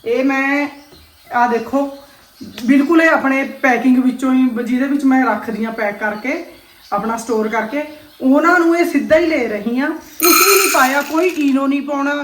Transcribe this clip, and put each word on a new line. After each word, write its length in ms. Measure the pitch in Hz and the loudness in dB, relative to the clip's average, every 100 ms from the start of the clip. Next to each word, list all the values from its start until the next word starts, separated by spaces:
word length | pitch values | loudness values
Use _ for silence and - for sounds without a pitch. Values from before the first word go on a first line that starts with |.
ਇਹ 200 | 226 247 | -2 0
ਮੈਂ 440 | 269 269 269 285 294 - - - - _ - | 0 0 -2 -2 -4 -10 -20 -20 -20 _ -6
ਆ 160 | 240 240 | 0 0
ਦੇਖੋ 340 | 226 226 269 285 - - - _ _ 196 214 226 | 0 -2 -4 -4 -8 -20 -20 _ _ -18 -6 2
ਬਿਲਕੁਲ 360 | 277 - 330 | 2 4 4
ਇਹ 80 | 320 | 4
ਆਪਣੇ 320 | 294 269 269 269 - | 2 0 -2 -4 -2
ਪੈਕਿੰਗ 360 | 262 233 254 254 | 0 2 2 4
ਵਿੱਚੋਂ 340 | 254 226 262 | 2 0 0
ਹੀ, 140 | 262 254 220 | 2 2 -2
ਜਿਹਦੇ 220 | 233 247 277 | -2 -2 0
ਵਿੱਚ 180 | 285 | 0
ਮੈਂ 200 | 269 262 240 | 2 2 2
ਰੱਖਦੀ 380 | 214 - 208 | -2 -6 -6
ਹਾਂ 80 | 226 | -6
ਪੈਕ 260 | 226 208 202 | -4 -6 -4
ਕਰਕੇ, 460 | 214 214 254 330 - - - - - | -6 -6 -6 -8 -10 -20 -20 -20 -8
ਆਪਣਾ 240 | 208 220 226 | -6 -4 -6
ਸਟੋਰ 320 | - 220 214 | -4 -2 -2
ਕਰਕੇ, 340 | 226 214 285 302 - - - | -4 -4 -6 -8 -14 -20 -4
ਉਹਨਾਂ 380 | 262 285 339 359 | 2 4 4 4
ਨੂੰ 180 | 339 339 | 4 2
ਇਹ 60 | |
ਸਿੱਧਾ 340 | 339 277 214 311 | 2 0 2 2
ਹੀ 80 | 330 | 4
ਲੈ 200 | 302 226 | 0 -2
ਰਹੀ 300 | 208 214 247 | -4 -4 -2
ਹਾਂ। 120 | 294 | -2
ਕੁਛ 560 | 320 - - 349 - 381 | -6 -14 -8 0 2 4
ਵੀ 120 | 392 | 2
ਨਹੀਂ 120 | 381 | 2
ਪਾਇਆ, 280 | 320 262 277 | 2 2 0
ਕੋਈ 300 | 285 311 359 311 | -2 0 0 0
ਈਨੋ 280 | 285 269 277 | 0 0 0
ਨਹੀਂ 160 | 285 | -2
ਪਾਉਣਾ, 320 | 277 285 277 294 | -4 -4 -4 -4